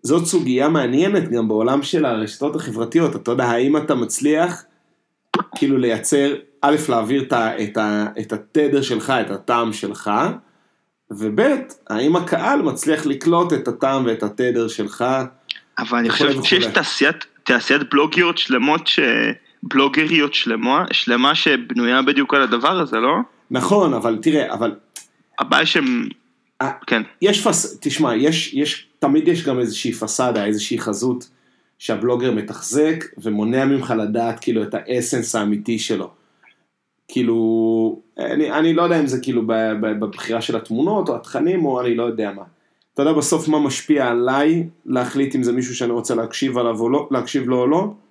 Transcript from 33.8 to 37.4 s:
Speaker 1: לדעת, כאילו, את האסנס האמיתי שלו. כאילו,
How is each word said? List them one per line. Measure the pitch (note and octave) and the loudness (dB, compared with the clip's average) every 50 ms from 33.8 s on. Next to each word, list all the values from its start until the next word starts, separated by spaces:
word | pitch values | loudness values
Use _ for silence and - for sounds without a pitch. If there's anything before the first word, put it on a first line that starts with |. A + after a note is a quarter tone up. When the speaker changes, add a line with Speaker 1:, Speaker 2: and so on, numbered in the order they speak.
| C3 - A#2+ A2 | 0 -2 -2 -2
Speaker 1:
לדעת, | G#2+ G#2+ G#2+ A#2 A#2 A#2 A2+ - | -2 -2 -2 -2 -2 -2 -4 -4
כאילו, | - - A#2 A2+ | -4 -2 0 0
את | G#2 G#2 - | -2 -2 -6
האסנס | G#2 - - B2 B2 A#2 - - B2 G#2+ - - | -8 -6 -2 -2 -2 -2 -2 -2 -4 -4 -2 -2
האמיתי | A2 G#2 G#2 G#2 G#2 G#2 - A2+ G#2+ | -2 0 0 -2 -2 -2 -4 -4 -4
שלו. | - - A2+ F#2+ F#2+ - _ _ _ _ _ _ _ _ _ _ _ _ _ _ _ _ _ _ _ - | -2 -4 -4 -4 -4 -10 _ _ _ _ _ _ _ _ _ _ _ _ _ _ _ _ _ _ _ -6
כאילו, | - B2+ A#2+ A2+ A2+ A#2 | -2 -2 0 2 2 2